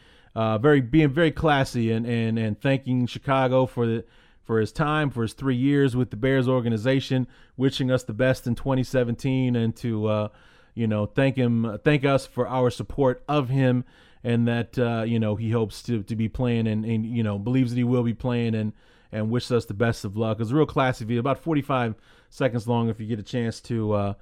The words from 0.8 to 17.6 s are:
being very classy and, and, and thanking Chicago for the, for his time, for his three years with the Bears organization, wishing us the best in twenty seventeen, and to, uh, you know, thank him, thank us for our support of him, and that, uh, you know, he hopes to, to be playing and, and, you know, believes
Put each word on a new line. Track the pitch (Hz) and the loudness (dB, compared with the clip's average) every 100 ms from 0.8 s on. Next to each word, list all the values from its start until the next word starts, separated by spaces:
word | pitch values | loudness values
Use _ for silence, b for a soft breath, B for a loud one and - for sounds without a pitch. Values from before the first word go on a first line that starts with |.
being | 120 147 151 | 4 4 4
very | 131 160 | 4 0
classy | - 156 143 135 127 113 | 2 2 2 0 0 0
and, | 113 | 0
and, | 117 117 113 113 | -2 -2 0 0
and | 110 104 | -2 -2
thanking | 139 135 127 127 120 | 0 0 0 -2 -2
Chicago | - - 131 131 131 | -4 -2 2 2 2
for | 127 - 117 | 2 0 -2
the, | 113 - b b b | -2 -6 b b b
for | - 113 | -2 0
his | 107 | 0
time, | - 147 151 147 | 0 0 0 0
for | 120 | -2
his | 113 | -4
three | - 135 123 | -4 -2 0
years | 135 143 139 | 2 4 2
with | 120 120 | 2 -2
the | 104 | -2
Bears | 131 135 123 | 0 2 2
organization, | 131 117 113 113 135 135 131 123 b b - | 0 0 0 0 0 0 -2 -2 b b -2
wishing | 135 - 131 | -2 0 0
us | 127 | 0
the | - | 0
best | 107 127 127 - | 0 0 0 -2
in | |
twenty | 117 135 131 | -2 0 0
seventeen, | 123 131 120 113 139 131 127 120 | 0 0 0 -2 -2 0 0 0
and | 113 113 | 0 -2
to, | 120 110 107 | -4 -2 0
uh, | 107 104 b b b b | 0 -2 b b b b
you | - 113 | -4 -2
know, | 107 104 | 0 -2
thank | - 135 131 | 0 2 2
him, | 120 117 113 104 | 2 2 -2 -2
thank | - 147 | 2 2
us | 139 139 - | 4 2 0
for | - 110 | -4 -2
our | 131 123 | 0 0
support | - - - 131 123 - | 0 -6 0 0 0 -2
of | 147 123 | -2 0
him, | 135 131 123 123 b b b | 2 2 2 -2 b b b
and | 117 120 117 | -2 0 2
that, | 120 113 - | 0 -4 -2
uh, | 120 117 113 | 0 0 0
you | 117 | 0
know, | 110 104 | 0 0
he | 113 | 0
hopes | 117 110 - | 0 -2 -4
to, | - 117 | -4 -4
to | 98 110 | -4 -2
be | 113 | -2
playing | - 123 117 113 | -2 0 0 0
and, | 107 | -2
and, | 110 113 110 | -2 -2 -2
you | 120 | -2
know, | 110 101 | -2 -2
believes | 104 131 | 0 0